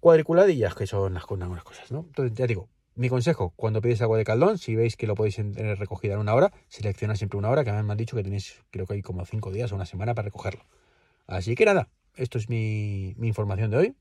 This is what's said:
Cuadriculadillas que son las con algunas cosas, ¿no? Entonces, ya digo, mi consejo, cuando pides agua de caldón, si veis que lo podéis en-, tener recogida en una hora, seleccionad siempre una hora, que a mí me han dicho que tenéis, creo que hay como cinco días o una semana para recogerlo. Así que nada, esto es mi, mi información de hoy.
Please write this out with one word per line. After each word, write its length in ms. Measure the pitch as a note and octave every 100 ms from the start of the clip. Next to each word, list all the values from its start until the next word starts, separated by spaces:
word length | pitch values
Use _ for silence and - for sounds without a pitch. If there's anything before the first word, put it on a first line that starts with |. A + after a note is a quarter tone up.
Cuadriculadillas 720 | E3+ E3 D3+ E3+ G3 D3+ G2+ -
que 120 | G2+
son 260 | G#2 G2
las 120 | F2+ -
con 160 | G2
algunas 220 | F2+ F2
cosas, 280 | - - -
¿no? 80 | C3+
Entonces, 380 | E3+ - B2+ A2+
ya 80 | B2+
digo, 200 | G#2 F#2 _ _ -
mi 140 | B2
consejo, 440 | B2+ A#2 - F2+ _
cuando 260 | A2+ G#2+
pides 200 | A2+ A#2
agua 160 | A2+ A2
de 80 | A2
caldón, 320 | A2+ E3+ G#3
si 180 | - A2
veis 220 | A#2 -
que 100 | G#2+
lo 80 | G2+
podéis 240 | G#2+ G2
en-, 140 | G#2
tener 260 | G2+ A2 G2
recogida 360 | G2+ F2+ G#2+ G2+
en 40 |
una 140 | G#2+
hora, 180 | A2+ F#3 - _
seleccionad 480 | - G#2 F#2+ G#2 G#2
siempre 240 | G#2 G2+
una 100 | G#2
hora, 140 | C#3
que 60 | B2+
a 40 |
mí 100 | G#2
me 100 | G#2+
han 40 | G#2
dicho 180 | A2+ A#2+
que 80 |
tenéis, 380 | F#2+ G2+ - - _
creo 160 | - F#2
que 100 | G2+
hay 60 |
como 240 | F#2+ F2+ F2+
cinco 260 | A2 G#2+
días 200 | F#2+ A#2+
o 40 | G2
una 100 | F2+
semana 280 | F2+ A2
para 120 | A#2 G2+
recogerlo. 400 | - - - _ _ _ _ _ _ -
Así 280 | F2+ F2+ B2
que 100 | G#3+
nada, 240 | F#3+ A#2+ _ _ -
esto 220 | B2 B2
es 120 | A2
mi, 680 | A#2 A2 G#2+ G#2 G2+ F#2+ G#2
mi 100 | A#2
información 420 | G#2+ G#2 F#2+ A2
de 60 | A2+
hoy. 180 | G3+ C#4